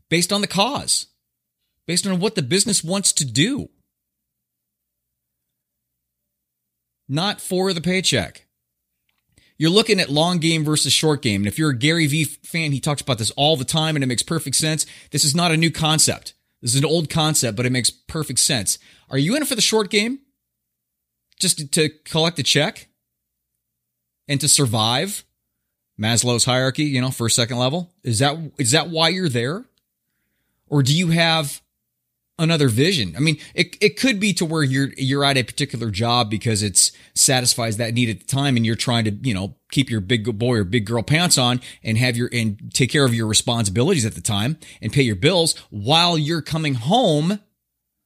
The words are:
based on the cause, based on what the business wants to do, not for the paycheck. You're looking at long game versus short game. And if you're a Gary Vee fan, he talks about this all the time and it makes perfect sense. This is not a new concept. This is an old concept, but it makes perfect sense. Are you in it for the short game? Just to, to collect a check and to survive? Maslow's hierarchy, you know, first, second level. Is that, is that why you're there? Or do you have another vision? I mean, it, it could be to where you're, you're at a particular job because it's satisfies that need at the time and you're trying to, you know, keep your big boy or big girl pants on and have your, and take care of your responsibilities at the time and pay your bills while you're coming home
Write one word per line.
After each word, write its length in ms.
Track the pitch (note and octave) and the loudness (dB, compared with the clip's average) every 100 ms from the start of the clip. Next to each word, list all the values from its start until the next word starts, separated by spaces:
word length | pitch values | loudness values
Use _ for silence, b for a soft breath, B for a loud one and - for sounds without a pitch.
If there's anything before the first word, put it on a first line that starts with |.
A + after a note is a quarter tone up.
| - | -2
based 220 | E3 E3+ | 0 0
on 100 | G#3 | -2
the 40 | G3 | -2
cause, 600 | F3+ A3+ C#4+ D2 - - _ _ _ _ _ _ _ - | 0 0 0 -4 -4 -6 _ _ _ _ _ _ _ -4
based 200 | F3 G3 | -2 0
on 140 | F#3 | -2
what 140 | G#3+ | -2
the 80 | A3 | -2
business 420 | B2 F#3 A3+ - | -2 0 0 -2
wants 280 | D#3 G3 - | -2 -2 0
to 120 | - | -2
do, 440 | C#3 A2 G3 C4+ D#2+ _ _ _ _ _ _ _ _ _ _ _ _ _ _ _ _ _ _ _ _ _ _ _ _ _ _ _ _ _ _ _ _ _ - | -2 0 0 0 -8 _ _ _ _ _ _ _ _ _ _ _ _ _ _ _ _ _ _ _ _ _ _ _ _ _ _ _ _ _ _ _ _ _ -8
not 320 | C#3+ G3 F#3+ | -4 -4 -6
for 320 | - F#3 F#3+ | -4 -2 -2
the 80 | E3+ | -2
paycheck. 640 | E3+ F#3 - B2 D2 - _ _ _ _ _ _ _ _ _ _ b b | -2 0 2 0 -2 -10 _ _ _ _ _ _ _ _ _ _ b b
You're 140 | D#3 | 2
looking 300 | G3 A3 G3 | 4 4 2
at 100 | D3+ | 2
long 280 | C#3+ E3+ F3+ | 2 2 2
game 260 | E3 D#3+ | 2 0
versus 280 | D3+ D3+ C#3 | 0 0 2
short 300 | - D#3 D3 | 2 2 2
game. 200 | A2+ G2 | 0 0
And 60 | G2+ | -2
if 100 | - | 0
you're 120 | D#3 | -2
a 80 | B2 | 2
Gary 280 | C#3+ E3+ D3+ | 0 2 2
Vee 180 | D#3 | 0
fan, 480 | D3 - - E3+ D#3 | -2 -6 -10 -6 -4
he 80 | C3+ | -2
talks 200 | D#3 C#3+ | -2 -4
about 180 | - A2 | -4 -2
this 120 | G#2+ | -4
all 240 | - D3 D3+ | 0 0 0
the 80 | |
time 320 | C3 D#3+ D#3 D#3 | -2 -2 -2 -2
and 60 | |
it 60 | C3 | -2
makes 140 | A#2+ | -4
perfect 340 | - E3 C#3 - | -4 -4 -4 -2
sense. 280 | D#3 D#3 - B B | -2 -2 -6 B B
This 120 | C#3+ | -2
is 100 | D3 | 0
not 180 | D#3+ F3 | 2 2
a 40 | D#3+ | 2
new 140 | E3 | 2
concept. 640 | - D#3 D#3 - - - - _ _ | 2 0 2 2 0 -10 -20 _ _
This 140 | B2 | -2
is 60 | C3+ | 0
an 60 | C#3+ | 2
old 220 | E3 D3 | 0 0
concept, 480 | D#3+ D#3 D3+ A#2+ G#2 | 0 0 0 -2 -2
but 100 | B2 | -2
it 60 | |
makes 180 | B2+ A2 | 0 -2
perfect 500 | - - E3 C#3+ B2 | -4 -10 -8 -4 -2
sense. 380 | - C3 F#2 - b b b | 0 0 -2 -6 b b b
Are 80 | C3+ | 0
you 180 | D3+ C#4+ | 0 0
in 60 | |
it 60 | C#4+ | -2
for 60 | |
the 80 | B3+ | 0
short 280 | - A3 G3 | 0 0 2
game? 300 | G#3 A3+ C#4 _ _ _ _ _ _ _ _ _ _ _ - | 0 0 -4 _ _ _ _ _ _ _ _ _ _ _ -6
Just 200 | E3+ - | -4 -4
to, 100 | C#3+ | -2
to 200 | - D#3 - | 0 0 -2
collect 340 | - D#3+ E3 E3+ | -4 0 0 0
a 40 | |
check 460 | B2+ C#3+ E3+ - - _ _ _ _ _ _ _ _ _ _ _ _ _ - | 0 2 0 -4 -20 _ _ _ _ _ _ _ _ _ _ _ _ _ -6
and 120 | C#3 | -2
to 80 | C#3+ | 2
survive? 760 | - C3 A2 A2 B2+ F#3+ - - _ _ _ _ _ _ - | 2 2 0 0 0 -4 -8 -14 _ _ _ _ _ _ -4
Maslow's 440 | G#2+ A#2 B2 A#2+ | 0 0 0 0
hierarchy, 400 | - B2+ C3 B2+ | 2 2 0 -2
you 160 | D3+ C3 | -2 -2
know, 100 | B2+ | -2
first, 260 | - A2+ - | -2 -2 0
second 220 | A2+ B2 | 0 0
level. 340 | B2+ E3 F3 _ | -2 -2 -8 _
Is 180 | B2 G#2+ | -4 0
that, 180 | C#3 D#3+ D3+ - | 0 -2 -10 -4
is 120 | A#2+ | 0
that 180 | D#3 D#3 | 0 0
why 200 | D#3+ E3 | 0 0
you're 180 | F#3 F3 | 0 0
there? 360 | A#2 A#2+ F#3+ C4 _ _ _ _ _ _ _ _ _ - | 0 -2 -4 -10 _ _ _ _ _ _ _ _ _ -2
Or 140 | D3 | 2
do 140 | C3 D#3 | 2 2
you 120 | F3 | 2
have 520 | E3 E3 D#3+ C#3 - _ _ _ _ _ _ _ - | 2 2 0 -2 -10 _ _ _ _ _ _ _ -2
another 300 | E3 E3 C3+ | 2 4 4
vision? 460 | A2 D#3+ F3 F#2 D#2+ | 4 2 2 -2 -2
I 40 | |
mean, 180 | D#3 D3+ B | -2 -2 B
it, 220 | - F3+ - | -4 -4 2
it 160 | G#3 G#3 | 0 2
could 220 | C4 G3+ | 0 2
be 140 | G#3 | 0
to 100 | F3+ | 0
where 180 | E3 D#3+ | -2 0
you're, 280 | C3+ C3+ C#3 - | 0 0 -2 -2
you're 280 | C3 C#3 | -2 2
at 120 | C#3 C3+ | 2 0
a 60 | |
particular 480 | G#2+ - C#3+ A#2 A2+ | -2 -4 -6 -4 -6
job 400 | F#2+ A#2 A#2+ A2 | -2 0 2 0
because 320 | G#2+ B2 G#2+ | -2 -2 0
it's 280 | G#2 F2 - B B | 0 2 0 B B
satisfies 640 | - - B2+ B2 - A2+ G#2+ | 0 2 2 0 -2 -2 -4
that 180 | A#2 | -2
need 140 | A#2 A#2 | 0 0
at 120 | G2 | -2
the 60 | - | -6
time 300 | C3+ C#3+ A#2+ | -2 0 2
and 80 | |
you're 100 | A2+ | 0
trying 300 | A2+ - A#2 | -2 0 0
to, 60 | A2 | 0
you 240 | G#2 C3 | -2 -4
know, 220 | F#2+ G2 - - | -2 -4 -10 -4
keep 200 | - B2 | 0 0
your 100 | A2 | 0
big 380 | F#2 B2 A2+ G#2 | 0 0 0 -2
boy 180 | A#2+ A#2 | 0 0
or 80 | |
big 220 | F2+ A#2+ G2+ | 2 0 0
girl 160 | A#2 | -4
pants 360 | - D#3 F3 - | 0 2 4 4
on 220 | A#2+ B2 B B | 2 0 B B
and 160 | G#2+ A2 | -2 0
have 180 | B2+ A#2+ | 2 0
your, 120 | B2 | -2
and 400 | A#2+ A2+ G#2 - | -2 -2 -4 -6
take 180 | - B2+ | 0 2
care 140 | D#3 | 4
of 100 | C3+ | 2
your 120 | A#2 A2 | 2 2
responsibilities 800 | G#2 - A#2 G#2 F#2+ C#3 F3 | 0 0 0 0 2 2 2
at 100 | G#2+ | 0
the 60 | E2+ | -4
time 380 | F2 G2+ A#2 D#3 B B | -4 -2 -2 -4 B B
and 120 | A2 | -2
pay 100 | C#3+ | 2
your 140 | B2 F#2+ | 2 2
bills 380 | C3+ F#3 E3 - B | 2 4 2 -2 B
while 480 | G#2 G#2 D#3+ F3 E3 | -6 2 4 4 2
you're 240 | D3 E3+ | 0 -2
coming 320 | - D#3+ D#3 | -4 -4 -2
home 640 | B2+ A#2+ A#3 A3 D3 E3 G#3 _ _ _ _ _ _ | -2 2 2 4 2 0 -4 _ _ _ _ _ _